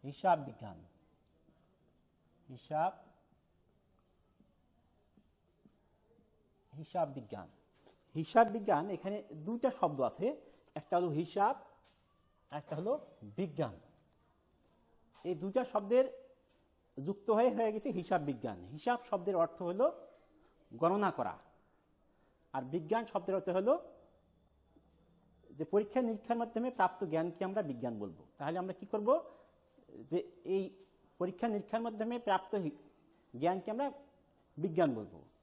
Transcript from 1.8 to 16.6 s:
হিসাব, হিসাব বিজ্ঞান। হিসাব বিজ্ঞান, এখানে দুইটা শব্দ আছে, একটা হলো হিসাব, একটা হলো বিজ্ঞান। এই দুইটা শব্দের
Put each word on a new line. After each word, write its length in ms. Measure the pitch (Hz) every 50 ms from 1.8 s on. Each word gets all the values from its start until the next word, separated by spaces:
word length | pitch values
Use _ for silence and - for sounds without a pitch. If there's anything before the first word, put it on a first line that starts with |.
| _ _ _ _ _ _ _ _ _ _ _ _ _ -
হিসাব, 440 | 131 120 - - 156 151 160 185 190 - - - _ _ _ _ _ _ _ _ _ _ _ _ _ _ _ _ _ _ _ _ _ _ _ _ _ _ _ _ _ _ _ _ _ _ _ _ _ _ _ _ _ - _ _ _ _ _ _ _ _ _ - _ _ _ _ _ _ _ _ _ _ _ _ _ _ _ _ _ _ _ _ - 143
হিসাব 360 | 160 - - 185 165 143 135
বিজ্ঞান। 340 | 135 117 104 - 104 90 - - _ _ _ _ _ _ - - _ _ _ _
হিসাব 320 | 156 160 - - 240 233 220
বিজ্ঞান, 420 | 202 226 202 202 185 147 165 202
এখানে 340 | 196 160 - 190 202 208 202 - -
দুইটা 380 | 156 151 180 226 240 - 262 - -
শব্দ 220 | - 170 151 135
আছে, 340 | 131 113 - - 180 240 302 - - - - - _ _ _
একটা 220 | 151 - - - 175
হলো 120 | 180 175
হিসাব, 460 | 147 151 175 160 - 196 196 220 277 - - - - _ _ - - _ _ _ _ _ _ _ _ _ _ _
একটা 240 | - 151 147 - 156
হলো 320 | 147 175 214 262 - - - - - - 104 104 -
বিজ্ঞান। 420 | 190 175 143 139 156 120 92 85 - - _ _ _ _ _ _ _ _ _ _ _ _ _ _ _ _ _ _ _ _ _ _ _ _ _ - -
এই 120 | 170 180
দুইটা 300 | 151 165 196 190 262 254
শব্দের 580 | 254 - 214 202 196 240 254 262 262 - - - - - _ _ _ - _